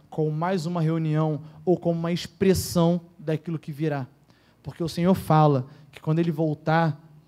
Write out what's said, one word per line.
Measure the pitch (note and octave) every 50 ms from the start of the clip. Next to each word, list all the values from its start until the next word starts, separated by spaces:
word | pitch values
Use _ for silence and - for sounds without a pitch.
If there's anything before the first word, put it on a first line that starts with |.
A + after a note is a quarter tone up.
| _ -
como | - E3 D#3 D#3
mais | D3+ D#3 E3+ F#3 G3 F3+ D3
uma | F3 F3+ F3
reunião | D#3 D#3 E3 E3 D#3+ D#3 D3+ D#3 D#3 D#3 D3+ C#3 - - - - -
ou | F#3 E3+ E3+
como | - E3+ E3+
uma | E3 E3 E3+
expressão | F3 D#3+ - - _ - G3 F#3+ F3+ - - - - F3 E3 E3+ F3 F3 - - _
daquilo | - D3+ D#3 D#3+ D3+ - E3+ E3
que | D3+ - E3
virá? | C#3+ C3+ D#3+ D#3 C#3+ C#3 B2 - _ _ _ _ _ _ _ _ _ _
Porque | - C#3 - -
o | E3+ D3+
Senhor | - E3+ E3+ F#3 F#3+
fala | F#3+ - - D#3 D#3 D#3 D3 C#3+ B2+ B2+ - - - - -
que | - -
quando | - D#3 D#3 E3+
Ele | E3+ F3
voltar, | D3 D3+ E3 D#3 D3 - - D#3+ D#3 E3 E3 D#3 D3+ - - - - - _